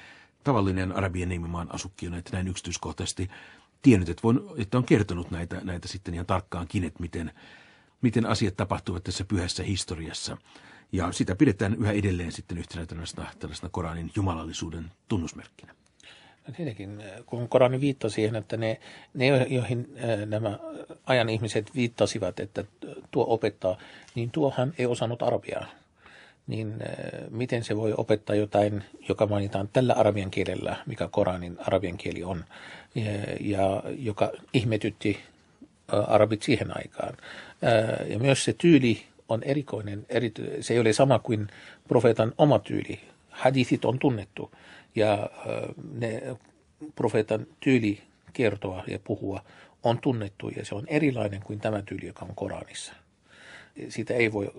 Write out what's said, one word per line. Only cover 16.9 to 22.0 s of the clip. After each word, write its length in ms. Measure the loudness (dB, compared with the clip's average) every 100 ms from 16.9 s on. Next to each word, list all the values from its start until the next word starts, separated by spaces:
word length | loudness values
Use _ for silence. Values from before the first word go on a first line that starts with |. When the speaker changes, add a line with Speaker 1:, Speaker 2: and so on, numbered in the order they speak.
| -12 -14 -16 -10
Speaker 2:
kun 220 | -6 2
Korani 320 | 6 6 4
viittaa 300 | 0 0 -2
siihen, 260 | 0 0 0
että 200 | -4 -4
ne, 240 | -2 -4 -8 -20 -12
ne, 120 | 0 4 4 4
joihin, 460 | 0 -2 -4 -6 -6
äh, 300 | -2 -2 -2
nämä 320 | -2 -2 -6 -10 -12 -14 -10 0
ajan 220 | 2 2
ihmiset 460 | 0 0 -2 -2
viittasivat, 680 | -2 -2 2